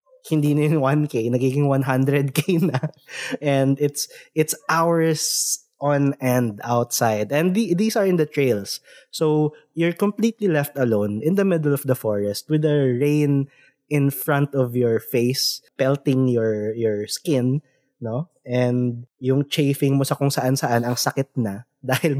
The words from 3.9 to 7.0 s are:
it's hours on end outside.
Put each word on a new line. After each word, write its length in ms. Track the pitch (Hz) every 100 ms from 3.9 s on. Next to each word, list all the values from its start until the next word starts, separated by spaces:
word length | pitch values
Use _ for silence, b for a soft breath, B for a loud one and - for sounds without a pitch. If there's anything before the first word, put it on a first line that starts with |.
| - - B B 156
it's 200 | 156 - -
hours 960 | 165 170 170 165 156 - - - - _ -
on 400 | 143 143 139 139
end 400 | 127 127 120 101 120
outside. 640 | 120 120 -